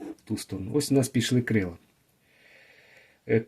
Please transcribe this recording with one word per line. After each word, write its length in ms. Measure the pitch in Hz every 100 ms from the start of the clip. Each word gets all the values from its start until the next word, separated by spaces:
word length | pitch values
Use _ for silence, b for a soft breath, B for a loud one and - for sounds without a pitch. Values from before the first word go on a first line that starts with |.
в 200 | - -
ту 120 | - 104
сторону. 340 | - 95 95
Ось 180 | 143 143
у 20 |
нас 140 | 135 131
пішли 340 | 120 - 123
крила. 340 | 120 110 90 85 _ _ _ _ b b b b b b b b b b -
Е, 160 | 113